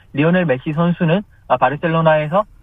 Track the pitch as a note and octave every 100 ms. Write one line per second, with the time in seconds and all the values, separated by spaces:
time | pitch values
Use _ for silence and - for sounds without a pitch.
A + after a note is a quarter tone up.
0 | _ C3+ D#3+ F3+ E3 C3 D#3+ D3+ E3+ E3+
1 | E3 F#3+ - - - B2+ B2+ D3 C3+ E3
2 | D#3+ D#3 D3+ F#3+ A#3 -